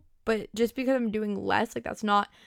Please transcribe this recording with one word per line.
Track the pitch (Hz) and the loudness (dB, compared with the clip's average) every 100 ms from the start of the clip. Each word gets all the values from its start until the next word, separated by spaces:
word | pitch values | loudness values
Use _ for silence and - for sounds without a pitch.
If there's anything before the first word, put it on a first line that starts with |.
| - _ - | -10 _ -2
but | 220 - 214 | -2 -2 0
just | 226 262 | 0 0
because | 254 262 | 0 2
I'm | 226 | 0
doing | 214 208 196 | -2 -2 -2
less, | 196 196 226 240 | 0 2 0 -4
like, | |
that's | 226 - | -8 -4
not | 214 202 202 - | 2 2 0 -6